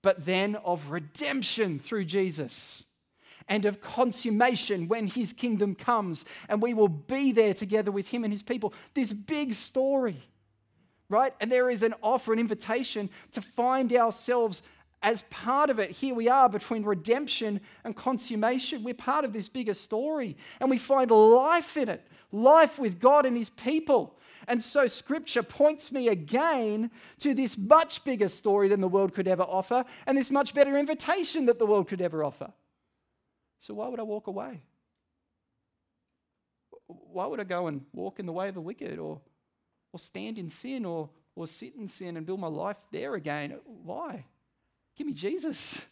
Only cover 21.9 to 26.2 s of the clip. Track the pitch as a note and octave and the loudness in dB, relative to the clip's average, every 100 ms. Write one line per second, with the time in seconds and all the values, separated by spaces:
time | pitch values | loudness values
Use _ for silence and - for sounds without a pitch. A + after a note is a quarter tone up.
21.9 | E3 _ - _ G3+ B3 D#4 D#4 - A#3 | -4 _ -20 _ 4 8 10 8 4 -4
22.9 | E3+ B3 D4 C4 A#3+ A3 - B3 D#4 D#4 | 4 6 6 6 0 -6 -6 -2 -2 2
23.9 | C4 D3+ _ - - - B3 A3+ C#4+ C4 | 2 2 _ -20 -20 -4 -4 0 2 2
24.9 | - - D#4 D#4 A#3+ - - D4 D4+ - | 0 -6 -6 -2 -4 -4 4 4 4 -6
25.9 | C#4 A#3+ F#3+ | -2 0 0